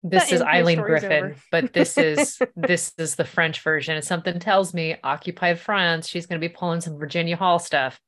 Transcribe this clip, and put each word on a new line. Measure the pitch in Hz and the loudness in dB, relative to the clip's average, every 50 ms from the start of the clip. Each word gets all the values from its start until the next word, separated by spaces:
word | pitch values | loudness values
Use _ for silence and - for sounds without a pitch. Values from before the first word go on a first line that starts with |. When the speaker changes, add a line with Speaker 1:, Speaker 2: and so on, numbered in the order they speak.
| - | -4
Speaker 1:
This | 175 170 185 - | 4 4 4 4
Speaker 2:
But | - 180 | 6 4
Speaker 1:
is | 170 | 2
Speaker 2:
in, | - - | 4 4
his | 156 | 4
Speaker 1:
Eileen | 175 170 170 170 160 | 4 4 4 4 2
Speaker 2:
story's | - - 165 151 147 | 2 2 2 0 2
Speaker 1:
Griffin, | 196 160 151 147 | 2 0 0 0
Speaker 2:
over. | 147 147 - _ _ | -2 -8 -12 _ _
Speaker 1:
but | - 165 254 247 | 0 0 0 0
this | - - - - - - | 2 0 0 2 2 2
Speaker 2:
<laughs> | 269 160 | 2 2
Speaker 1:
is, | 151 160 - - - - - - _ 175 | 4 2 0 0 0 -4 -4 -4 _ -6
this | 170 - 180 170 - - - - | 0 0 0 0 0 -6 -8 -8
is | 165 156 - | -8 -8 -4
the | - 165 | -4 -4
French | - - - 165 160 160 - | -2 0 0 0 0 0 -4
version. | - 165 156 151 143 160 160 | -2 -2 -2 -2 -2 -4 -6
And | 156 151 | -6 -4
something | - 185 175 170 185 170 175 | -4 -4 -4 -2 -4 -6 -4
tells | 170 214 196 190 190 175 175 | 0 2 2 2 2 0 -2
me, | 170 165 160 160 - | -4 -4 -4 -6 -6
"Occupy | - 131 139 147 - 185 170 - - 175 175 | -4 -4 -4 -4 -6 -10 -8 -2 0 0 0
France," | 170 - - 208 196 180 170 165 160 160 - | 0 -2 -4 -2 0 2 0 0 -2 -4 -6
she's | - 175 170 | -8 -8 -8
gonna | - 175 165 | -6 -6 -6
be | 160 170 | -6 -6
pulling | 170 - - 175 165 170 | -6 -6 -4 -2 -2 -2
some | 165 165 156 147 | -4 -6 -8 -10
Virginia | 151 147 - 175 170 165 170 170 | -10 -4 -2 -2 -2 -2 -2 0
Hall | 185 185 175 175 | 2 2 2 2
stuff. | 170 - - 147 135 131 - - _ | 0 0 0 0 0 -2 -6 -10 _